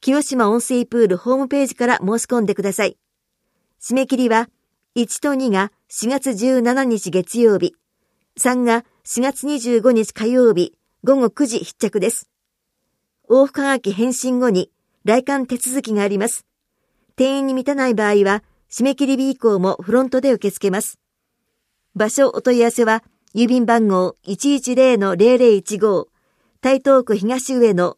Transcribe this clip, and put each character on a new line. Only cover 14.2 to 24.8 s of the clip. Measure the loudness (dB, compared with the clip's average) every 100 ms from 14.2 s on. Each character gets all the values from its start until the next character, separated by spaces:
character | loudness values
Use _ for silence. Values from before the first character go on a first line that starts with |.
| -4 -2
後 | 0
に、 | -2 -4 _ _ _
来 | 0 0
館 | 0 -6 -4
手 | -6
続 | -6 -6
き | -4
が | -2
あ | -2
り | -2
ま | -4
す。 | -6 _ _ _ _ _ _ _ -2
定 | 0 0
員 | -2
に |
満 | -4 -4
た | -2
な | 0
い |
場 | 0 2
合 | 2
は、 | 2 0 _ _ _
締 | -2 -2
め | 0
切 | 0
り | 0
日 | -2
以 | 0
降 | 0 2
も | 0 -4
フ | -2
ロ | 0
ン | 0
ト | 0
で | 0
受 | 0 -2
け |
付 | -4 -4
け |
ま | -4
す。 | -6 -14 _ _ _ _ _ _ _ _ _ -4
場 | -2
所 | 2 0
お | 2
問 | 0 2
い |
合 | 2
わ |
せ | 2 0
は、 | 0 _ _ _ -2
郵 | 0
便 | 2 2
番 | 2 2
号 | 0 -2 -6
一 | -12 -4 -2 -2
一 | 0
零 | 2